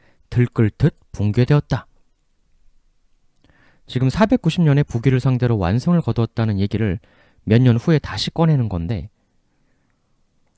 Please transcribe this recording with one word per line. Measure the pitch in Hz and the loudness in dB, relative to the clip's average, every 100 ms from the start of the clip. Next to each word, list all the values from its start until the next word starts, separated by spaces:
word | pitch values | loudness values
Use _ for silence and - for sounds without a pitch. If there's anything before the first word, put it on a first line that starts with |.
| _ _ - | _ _ -6
들끓듯 | 120 123 - 107 - 151 - _ | -2 -2 0 -2 0 -2 -2 _
붕괴되었다." | - 104 110 123 147 - 127 - _ _ _ _ _ _ _ - _ _ _ _ _ _ _ _ _ _ _ - | -6 -4 0 2 0 0 -8 -10 _ _ _ _ _ _ _ -20 _ _ _ _ _ _ _ _ _ _ _ -8
지금 | 127 131 | -2 -2
사백구십 | 175 214 247 160 - | 0 0 2 0 0
년에 | 156 139 | 2 2
북위를 | 147 117 135 131 | 0 -2 0 0
상대로 | 135 123 123 110 | 0 0 0 0
완승을 | 87 117 170 175 | 0 0 0 0
거두었다는 | 117 113 117 - 110 98 | 0 -2 -2 -2 -2 -2
얘기를 | 98 101 110 85 _ _ _ _ | -2 -2 -2 -4 _ _ _ _
몇 | - 113 | 2 4
년 | 127 113 | 4 2
후에 | - 151 | 2 0
다시 | - 101 - | -2 -8 -6
꺼내는 | - 165 147 113 | -2 0 0 -2
건데, | 90 85 107 98 _ _ _ _ _ _ _ _ _ _ _ _ _ _ | -4 -6 -8 -10 _ _ _ _ _ _ _ _ _ _ _ _ _ _